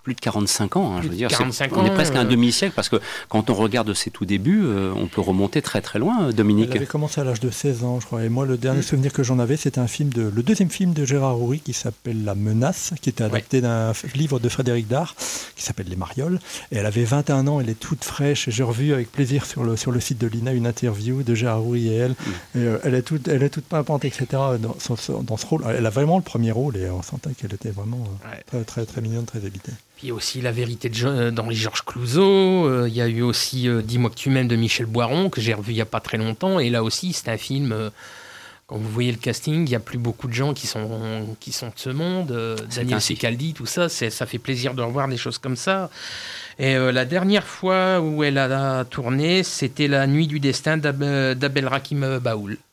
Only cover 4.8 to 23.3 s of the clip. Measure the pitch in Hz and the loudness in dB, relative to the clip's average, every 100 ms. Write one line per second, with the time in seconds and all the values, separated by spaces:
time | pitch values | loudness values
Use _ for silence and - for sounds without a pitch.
4.8 | 95 98 92 - 95 95 101 151 - 104 | 0 0 -2 0 2 2 2 0 0 -2
5.8 | - 107 156 240 156 113 104 104 117 110 | -2 0 2 2 2 4 6 6 4 0
6.8 | 139 151 151 - 131 117 123 - 143 120 | -2 -2 -2 0 -2 0 -2 0 -2 0
7.8 | 123 123 - 117 113 120 135 123 131 135 | -2 -2 -4 -2 0 0 0 0 2 0
8.8 | 127 139 135 - 123 127 120 143 139 131 | 2 2 2 0 2 2 2 2 0 0
9.8 | 120 - 147 120 110 104 123 214 180 - | -2 0 0 0 0 2 2 4 2 2
10.8 | 185 156 135 139 135 120 120 151 147 120 | 0 2 2 2 2 2 0 -2 -4 -4
11.8 | 113 104 123 113 104 98 104 110 135 185 | -6 -6 -6 -2 -2 0 2 2 2 0
12.8 | - 160 - 120 110 110 - 131 123 113 | -6 -2 -2 0 0 0 2 2 4 2
13.8 | 113 110 - 135 156 131 117 - 127 117 | 0 -2 -4 -2 0 2 0 0 2 0
14.8 | 107 131 165 - - - - - - - | 2 -2 -2 -6 -8 -8 -10 -10 -8 -6
15.8 | 90 92 87 - 151 180 - - - 113 | -6 -6 -6 -4 -2 -2 -4 -14 -6 -2
16.8 | 104 104 117 139 143 139 135 147 117 110 | 0 2 2 2 2 2 2 2 0 -4
17.8 | - 156 - - 143 139 - 110 123 117 | -4 -6 -4 0 0 2 0 0 0 2
18.8 | 147 135 117 - 131 143 - - 117 113 | 2 2 0 -2 2 0 -2 -2 0 0
19.8 | - 123 - 120 117 113 120 127 117 113 | 0 0 0 0 0 0 0 2 0 0
20.8 | 123 104 110 131 120 113 120 110 117 120 | -2 0 -2 0 2 2 2 0 0 0
21.8 | 113 110 123 127 - 87 - 127 120 110 | 2 2 2 0 -6 -8 -4 0 2 2
22.8 | 147 127 123 156 147 | 2 2 2 -2 2